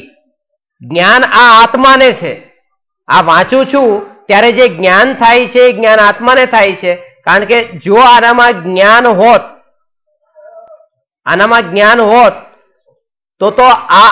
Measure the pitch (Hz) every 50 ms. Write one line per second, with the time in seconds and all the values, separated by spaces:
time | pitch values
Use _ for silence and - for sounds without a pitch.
0 | - _ _ _ _ _ _ _ _ _ _ _ _ _ _ _ 123 120 160 170
1 | 180 202 233 262 254 - 202 220 247 240 226 226 233 226 226 233 262 269 269 262
2 | 269 254 208 - 175 143 113 - - _ _ _ _ _ _ _ _ _ _ _
3 | _ - 143 185 165 165 160 170 185 185 254 262 262 262 277 277 262 226 202 208
4 | - - - _ _ - 175 202 226 240 226 254 254 220 170 160 190 185 185 202
5 | 240 269 262 262 233 226 240 247 247 - - 247 247 247 202 202 226 214 220 220
6 | 208 208 208 208 233 247 262 269 254 254 240 220 202 196 180 - 190 180 175 180
7 | - - _ _ _ 156 180 202 208 196 240 240 233 233 185 143 - 185 196 233
8 | 254 240 240 233 233 233 240 247 240 240 226 180 165 185 185 185 196 208 226 240
9 | 247 240 208 180 214 240 196 143 - - - _ _ _ _ _ _ _ _ _
10 | _ _ _ _ 605 640 659 622 587 679 679 - - - - _ _ _ _ _
11 | _ _ _ _ _ - 165 185 208 226 233 233 226 165 180 202 208 214 233 240
12 | 226 208 226 247 240 196 - - - _ _ _ _ _ _ _ _ _ _ _
13 | _ _ _ _ _ _ _ _ 190 214 208 254 254 254 233 - - - 170 196
14 | 208 214